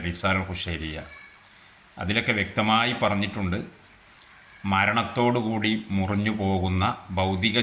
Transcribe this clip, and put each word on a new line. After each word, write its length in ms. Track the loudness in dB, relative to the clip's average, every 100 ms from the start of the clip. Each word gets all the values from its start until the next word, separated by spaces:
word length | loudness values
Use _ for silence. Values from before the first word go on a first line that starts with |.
| -2
റിസാല 320 | -2 0 0
അൽ 80 | -2
ഖുശൈരിയ, 420 | -4 -4 -4 -6 -8 -12 -18 -20 -20 -20 -20 -20 -20 -20 -8
അതിലൊക്കെ 300 | -2 -2 0 0
വ്യക്തമായി 540 | -2 0 2 4 2 0
പറഞ്ഞിട്ടുണ്ട്, 560 | 0 0 -2 -2 -2 -2 -6 -14 -20 -20 -20 -20 -20 -20 -20 -10 0
മരണത്തോടുകൂടി 1000 | 2 4 2 0 0 2 2 0 0 0 0 -2 -2
മുറിഞ്ഞു 360 | 0 0 0 0
പോകുന്ന, 440 | 0 2 2 2 0 -2 -6 -2
ഭൗതിക 400 | 0 2 2 2